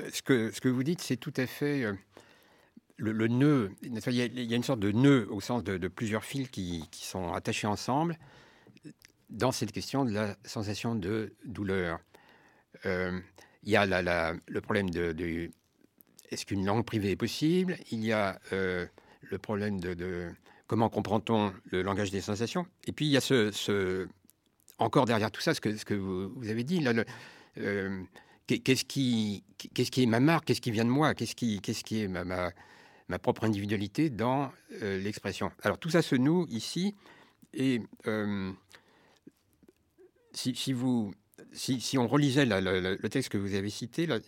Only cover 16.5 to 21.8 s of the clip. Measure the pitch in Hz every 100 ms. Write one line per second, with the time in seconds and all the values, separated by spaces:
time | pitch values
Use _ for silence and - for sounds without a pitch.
16.5 | 98 95 107 117 113 98 90 120 - 156
17.5 | 180 185 165 - 113 110 107 98 90 -
18.5 | 95 92 90 87 - - - - 95 -
19.5 | 107 104 98 92 87 90 90 87 87 -
20.5 | - - 110 113 113 98 107 - 113 104
21.5 | 92 - 92